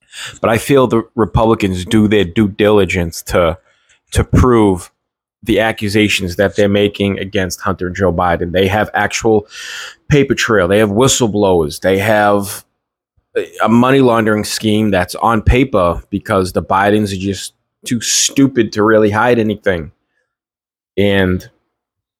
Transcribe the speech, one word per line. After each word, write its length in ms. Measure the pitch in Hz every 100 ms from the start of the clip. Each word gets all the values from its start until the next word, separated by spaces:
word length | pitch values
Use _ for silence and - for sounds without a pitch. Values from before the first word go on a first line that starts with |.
| _ - - -
But 80 | 101
I 80 | 113
feel 300 | - 139 127
the 200 | 113 - -
Republicans 680 | 107 120 113 110 101 92 90
do 220 | 110 104
their 180 | 104 87
due 240 | 95 104
diligence 720 | 101 104 107 90 95 85 -
to, 340 | - 98 82 85 _ _ _ _ _
to 120 | - -
prove 680 | - 127 117 104 90 - _ _ _ _ _
the 200 | 104 101
accusations 720 | 110 110 104 107 107 - 95 87
that 200 | 98 -
they're 140 | 101
making 480 | 101 104 - 101 95
against 440 | 98 101 92 -
Hunter 260 | 101 90 90
and 80 | 92
Joe 160 | 92
Biden. 400 | 85 90 85 87
They 160 | 87 95
have 220 | 107 104
actual 540 | - 104 - 113 107 - - - - - - -
paper 260 | 143 135 113
trail. 320 | - 107 87
They 120 | 101
have 100 | 110
whistleblowers. 880 | 101 131 - 117 101 98 90 76 -
They 180 | 92 95
have 640 | 107 107 104 101 101 - - _ _ _ _ _ _ 113
a, 120 | 82 87
a 60 | 107
money 320 | 117 127 139
laundering 420 | 127 113 110 107
scheme 480 | 104 - 110 104 107
that's 240 | 95 90 -
on 260 | 107 113
paper 640 | - 123 131 101 87 82 -
because 420 | 101 - 98 90
the 100 | 95
Bidens 520 | 80 95 101 107 104
are 60 | 95
just 340 | 98 95 - - _ _ -
too 160 | 120
stupid 720 | - - - - 135 - 107
to 100 | 107
really 280 | 107 107 107
hide 280 | 107 120 117
anything. 540 | 107 101 101 87 - - _ _ _ _ _ _ _ _ _ -
And, 520 | 101 98 92 92 - _ _ _ _ _ _